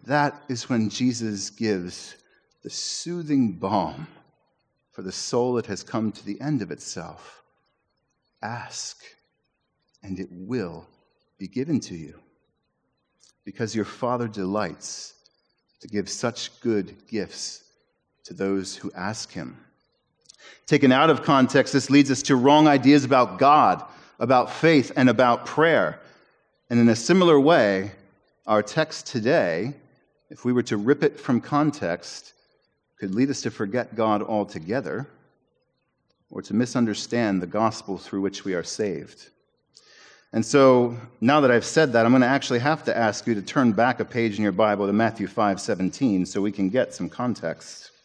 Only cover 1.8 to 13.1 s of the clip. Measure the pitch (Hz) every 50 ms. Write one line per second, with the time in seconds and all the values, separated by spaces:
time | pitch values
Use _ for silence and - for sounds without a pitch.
1.8 | 90 90 - - - - - _ _ _ _ _ _ _ _ _ _ - - -
2.8 | - - - - - 165 175 175 165 151 147 139 123 110 92 85 - 95 107 101
3.8 | 87 78 - - 160 - - _ _ _ _ _ _ _ _ _ _ _ _ _
4.8 | _ _ _ - 98 92 90 - - - - 123 120 127 123 120 107 - 101 92
5.8 | - - - 117 110 107 104 - - - - - 131 147 151 127 104 82 76 -
6.8 | - - - 92 82 87 - - - - - _ _ _ _ _ _ _ _ _
7.8 | _ _ _ _ _ _ _ _ _ _ _ _ - 110 117 117 107 101 - -
8.8 | - - - _ - - _ _ _ _ _ _ _ _ _ _ _ _ _ _
9.8 | _ _ _ _ - 98 95 90 95 - 87 90 92 101 123 123 101 87 80 82
10.8 | 82 _ _ _ _ _ _ _ _ _ _ _ 98 92 _ 123 135 160 160 110
11.8 | - - 95 82 80 69 - - _ _ _ _ _ _ _ _ _ _ _ _
12.8 | _ _ _ _ _ _